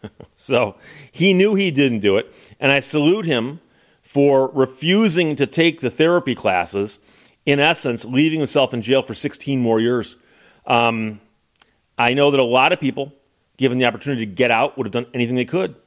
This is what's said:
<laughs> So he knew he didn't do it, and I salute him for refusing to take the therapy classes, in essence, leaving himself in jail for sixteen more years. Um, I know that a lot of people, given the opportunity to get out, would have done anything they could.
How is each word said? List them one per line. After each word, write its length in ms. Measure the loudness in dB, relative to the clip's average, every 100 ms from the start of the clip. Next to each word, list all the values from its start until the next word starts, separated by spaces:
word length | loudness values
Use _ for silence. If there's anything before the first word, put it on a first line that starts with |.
<laughs> 60 | -20 _ -20 _
So 420 | -2 0 0 -4 -20 -20 -20
he 220 | 0 2
knew 220 | 4 4 2
he 140 | 0
didn't 300 | 2 0 2
do 180 | 2 0
it, 160 | -2 -18 -20 -4
and 120 | 0
I 80 | 0
salute 460 | 0 0 2 0 0
him 340 | -2 -4 -10 _ _ _ _
for 480 | _ 0 2 4 2
refusing 800 | 0 -2 -2 0 2 2 2 0 0
to 100 | -2
take 360 | 2 0 0
the 80 | -6
therapy 420 | 0 2 2 0
classes, 640 | -2 0 0 -2 -4 -4 -6 _ -20 -20 _ -2
in 140 | 2
essence, 460 | 2 0 -2 -4 -4
leaving 340 | 0 0 0
himself 340 | -2 0 0
in 80 | -2
jail 200 | 0 0
for 120 | 0
sixteen 460 | -8 -8 -8 -6 -2
more 200 | 0 2
years. 380 | 2 -2 -6 -14 _ _ _ _ -2
Um, 540 | 0 0 -2 -8 -10 _ _ _ _ _ _ _ -2
I 160 | 0
know 180 | 2 2
that 80 | 2
a 60 | 2
lot 280 | 2 2
of 60 | 0
people, 340 | -4 -4 -10 _ _ _ _ -2
given 200 | -2 2
the 80 | 0
opportunity 400 | -2 -6 -6 -6
to 60 |
get 180 | -2 0
out, 280 | 2 0 -4
would 100 | -6
have 40 |
done 160 | -6 -6
anything 220 | -6 -4 -2
they 100 | -4
could. 300 | -4 -6 -8